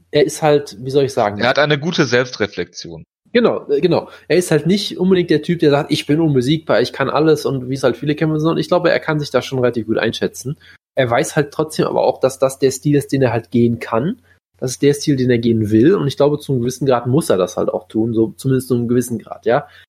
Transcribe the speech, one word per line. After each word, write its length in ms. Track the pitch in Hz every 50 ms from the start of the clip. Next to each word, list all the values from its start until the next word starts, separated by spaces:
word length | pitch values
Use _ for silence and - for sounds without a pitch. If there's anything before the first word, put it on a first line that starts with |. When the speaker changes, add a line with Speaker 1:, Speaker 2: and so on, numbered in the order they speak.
| _ _
Speaker 1:
er 140 | - 147 147
ist 160 | 156 - -
halt, 360 | 160 151 147 143 143 - - 98
wie 120 | 127 135
soll 140 | 131 147 139
ich 80 | 123 -
sagen? 260 | 127 110 104 101 104
Speaker 2:
Er 100 | 113 123
hat 100 | 135 135
eine 200 | 147 147 151 143
gute 260 | 139 180 170 - 151
Selbstreflexion. 1000 | 120 120 123 131 127 - - 107 98 - - 87 - - - - 85 82 80 82 - _ _ _ _
Speaker 1:
Genau, 380 | - 240 233 175 113 95 - -
äh, 120 | 143 143
genau. 280 | 175 170 160 117 - - - - - -
Er 100 | 147 180
ist 140 | 180 -
halt 160 | 160 147 147 165
nicht 300 | 196 202 - - - -
unbedingt 320 | 185 185 190 180 175 -
der 120 | 160 151
Typ, 180 | - - 175 160
der 120 | 165 147
sagt, 200 | 139 143 147 -
„Ich 140 | 151 147 -
bin 140 | - 143 160
unbesiegbar, 600 | 165 156 143 127 120 131 160 156 - - 127 107
ich 120 | 123 - -
kann 160 | - 139 131
alles“ 360 | - 139 156 160 151 151 -
und 240 | 120 135 131 127 123
wie 60 | 131
es 80 | 131 -
halt 140 | 127 120 -
viele 180 | - 147 147
kämpfen, 240 | 147 160 156 156 151
sondern 180 | 151 160 160 156
ich 100 | 160 -
glaube, 220 | 185 175 170 165
er 100 | - -
kann 200 | - - 160 151
sich 100 | 143 -
da 120 | - 123
schon 180 | - - 135 127
relativ 280 | 123 123 120 120 107 104
gut 100 | 113 -
einschätzen. 600 | - 113 110 - 104 92 - - - 127 156 - _ - - _ _ _ _
Er 140 | 135 135 117
weiß 260 | 120 131 160 - -
halt 160 | 156 143 -
trotzdem 340 | - - 156 156 - - 160 -
aber 140 | 120 120
auch, 180 | - 117 131 -
dass 200 | - 127 - -
das 200 | 135 135 135 -
der 120 | 143 131
Stil 240 | 127 - - 151 147
ist, 160 | 143 135 -
den 100 | - 135
er 100 | 135 117
halt 200 | 113 117 113 -
gehen 280 | - 120 117 120 117 117
kann. 420 | - - 117 113 131 180 254 - _ _ _ _ _ _ _ _
Das 140 | 131 131
ist 100 | 123 -
der 120 | - 143 143
Stil, 220 | 143 - 160 143
den 140 | 131 127 123
er 80 | 123 117
gehen 340 | 117 117 113 110 110 101
will. 240 | 110 107 120 160 196
Und 120 | 180 147 139
ich 100 | - -
glaube, 220 | 143 147 147 147
zu 120 | - -
einem 100 | 139 123
gewissen 240 | 117 127 127 - 147
Grad 220 | 131 123 120 - 123
muss 220 | 123 165 - -
er 80 | 113 92
das 180 | 90 - -
halt 140 | - 92 -
auch 180 | - 92 - -
tun, 260 | - 110 110 120 113
so 200 | 110 113 101 101
zumindest 320 | - - 135 131 127 127 -
zu 80 | 131
einem 120 | 120 120 117
gewissen 320 | 120 123 123 123 120 104
Grad, 260 | - - - - -
ja. 220 | - - 143 - - - - -